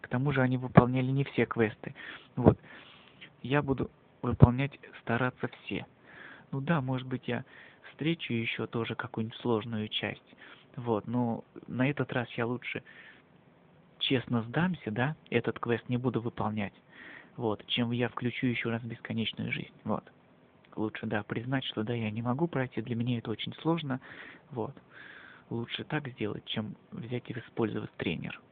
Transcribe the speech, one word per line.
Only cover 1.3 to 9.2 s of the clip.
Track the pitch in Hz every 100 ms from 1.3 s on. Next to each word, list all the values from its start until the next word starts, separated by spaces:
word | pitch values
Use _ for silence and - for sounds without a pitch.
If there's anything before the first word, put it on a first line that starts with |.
| - 117
квесты. | 117 110 - - - - - - -
Вот. | 120 - - - - - - - - -
Я | 120 143
буду | 139 131 - - - -
выполнять, | 123 117 123 123 143 - - -
стараться | - 117 123 - 123 -
все. | - 101 - - - - - - -
Ну | 135
да, | 139 165
может | 131 127 127
быть, | 127 -
я | 120 - - - - -
встречу | - 151 170 -
еще | 117 113 - 113
тоже | 120 113 113
какую-нибудь | - -